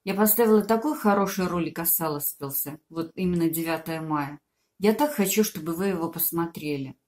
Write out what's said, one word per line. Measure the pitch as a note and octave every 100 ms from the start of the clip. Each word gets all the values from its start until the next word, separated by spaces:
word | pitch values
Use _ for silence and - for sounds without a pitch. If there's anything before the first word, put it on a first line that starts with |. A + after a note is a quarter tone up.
Я | G3 F#3+
поставила | G#3+ G#3+ A3+ G#3+
такой | G#3 A3+ - D4
хороший | G#3 G3+ F#3+ F#3+ F3+
ролик | F3 E3 -
о | E3
Саласпилсе, | - D#3+ D3 - - C#3 C#3 C#3+ D3+ _
вот | E3 E3 -
именно | F3+ F3 E3
девятое | D#3+ E3 D#3+ E3 D#3+
мая. | D#3+ D3+ C#3+ D3 _ _ _ -
Я | G3+
так | A3 D4
хочу, | - G3 G#3+
чтобы | G#3+ F3 D#3
вы | E3 G3
его | F3 E3
посмотрели. | E3 - E3+ E3+ - D3+ C#3+ C3 -